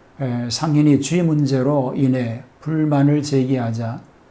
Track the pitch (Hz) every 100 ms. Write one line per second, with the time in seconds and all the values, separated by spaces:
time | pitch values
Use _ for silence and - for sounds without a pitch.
0 | _ - 135 120 120 113 160 147 151 139
1 | - 170 170 151 139 135 127 147 127 -
2 | 135 127 117 113 - _ 151 160 156 147
3 | 139 147 147 139 127 131 117 113 113 120
4 | - _ _